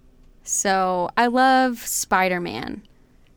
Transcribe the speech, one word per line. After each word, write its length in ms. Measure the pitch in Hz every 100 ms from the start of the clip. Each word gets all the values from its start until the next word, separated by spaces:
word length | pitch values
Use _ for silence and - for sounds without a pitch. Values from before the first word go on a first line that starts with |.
| - _ - _ -
So 640 | - 202 190 185 180 175 -
I 120 | 240
love 520 | 247 262 262 262 240 -
Spider-Man. 920 | - - 190 185 180 175 214 - - - _ _ _ _